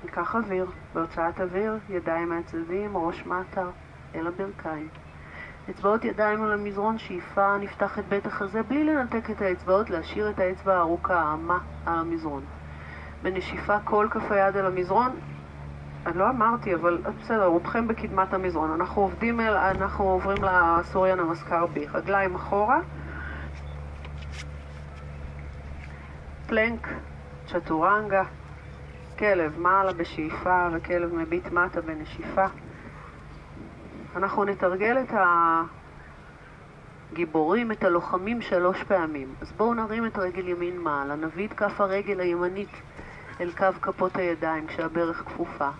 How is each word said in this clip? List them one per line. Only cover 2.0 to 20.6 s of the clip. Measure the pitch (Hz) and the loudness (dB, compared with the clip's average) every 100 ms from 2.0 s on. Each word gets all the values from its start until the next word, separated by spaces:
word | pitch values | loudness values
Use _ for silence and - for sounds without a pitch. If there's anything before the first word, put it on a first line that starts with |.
| 165 165 170 | -2 -2 -2
מהצדדים, | 170 170 165 165 185 208 196 | -4 -4 -6 -4 -4 -2 -2
ראש | 165 175 - | -2 -2 -4
מטה, | 180 190 - 180 185 - - - 160 | -4 -4 -4 -4 -6 -16 -18 -12 -6
אל | 165 | -4
הברכיים. | 180 196 202 165 156 156 - - - - - - - - | -4 -6 -6 -8 -6 -8 -12 -18 -16 -16 -14 -14 -14 -12
אצבעות | 190 196 220 226 | 0 2 2 0
ידיים | 208 214 214 | 2 2 2
על | 214 | 2
המזרון, | 208 208 196 208 226 | 0 0 0 0 0
שאיפה, | - 180 - - 196 202 | -4 -8 -4 2 4 4
נפתח | 202 - 196 208 | -2 -2 -2 -2
את | 202 | -2
בית | 202 214 | -2 0
החזה | - 196 214 | -4 -2 -2
בלי | 214 277 | 0 2
לנתק | 311 302 240 226 220 | 4 4 2 -2 -2
את | 208 | 0
האצבעות, | 196 180 - 190 220 | 0 0 4 4 4
להשאיר | 175 160 - 208 | -2 -4 -2 -2
את | 208 | 2
האצבע | 185 185 190 185 | 0 0 2 4
הארוכה, | 165 170 - 180 | 4 2 2 2
האמה, | 151 156 165 180 - - - | 2 0 0 0 0 -8 -2
על | 165 | 0
המזרון. | 165 165 156 139 135 - - - - - - - | 0 -2 -2 -6 -8 -12 -14 -14 -12 -12 -12 -6
בנשיפה, | 190 185 - - - 208 | -4 -2 -4 -6 2 2
כל | - 214 208 | 4 4 4
כף | 220 214 | 0 0
היד | 202 196 196 | 4 4 4
על | 190 | 0
המזרון. | 185 180 196 262 - - - - - - - - - - | 0 2 4 4 0 -10 -12 -14 -14 -12 -12 -12 -8 -4
אני | 170 | 2
לא | 202 | 2
אמרתי, | 262 220 233 214 170 | 4 4 2 0 2
אבל | 170 170 - 214 | 2 2 -2 -8
בסדר, | - 226 185 | -2 4 6
רובכם | 170 170 233 233 | 4 2 -2 0
בקדמת | 226 214 190 190 | -2 0 2 2
המזרון. | 190 185 165 156 | 2 0 0 0
אנחנו | 160 180 - | 0 0 2
עובדים | 196 180 233 233 | 2 2 0 2
אל, | 226 202 | 2 4
אנחנו | 185 190 190 - | 4 2 0 2
עוברים | 196 185 196 196 | 2 4 2 2
לסוריה | 190 180 | 4 6